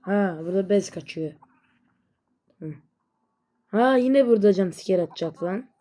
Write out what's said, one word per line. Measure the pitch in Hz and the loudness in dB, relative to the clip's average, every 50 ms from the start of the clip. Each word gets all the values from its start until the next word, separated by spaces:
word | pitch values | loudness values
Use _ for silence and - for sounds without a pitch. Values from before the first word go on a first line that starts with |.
Ha, | _ 185 196 208 202 190 170 156 160 | _ -2 -2 0 0 -2 -4 -6 -8
burada | 170 180 190 190 180 | -4 -2 -2 0 2
bez | 202 202 190 - | 0 0 0 -2
kaçıyor. | - 175 147 - - 165 160 151 151 _ - _ _ _ _ _ _ _ _ _ _ _ _ _ _ _ _ _ _ _ _ _ _ _ | -10 -14 -14 -12 -10 -8 -8 -8 -10 _ -20 _ _ _ _ _ _ _ _ _ _ _ _ _ _ _ _ _ _ _ _ _ _ _
Hı. | 170 156 147 - _ _ _ _ _ _ _ _ _ _ _ _ _ _ _ _ _ | -16 -16 -16 -16 _ _ _ _ _ _ _ _ _ _ _ _ _ _ _ _ _
Ha, | _ - 208 240 262 262 | _ 0 2 2 4 4
yine | 247 247 262 269 277 269 | 2 2 4 4 4 6
burada | 240 233 214 196 208 196 | 4 4 4 6 4 4
jumpscare | 180 196 180 165 - - - 190 180 170 | 4 0 -2 -4 -8 -4 -2 0 0 0
atacak | 160 - - 170 165 156 - - | -2 -6 -8 -8 -8 -8 -6 -6
lan. | 175 185 208 262 - _ _ | -6 -6 -6 -8 -12 _ _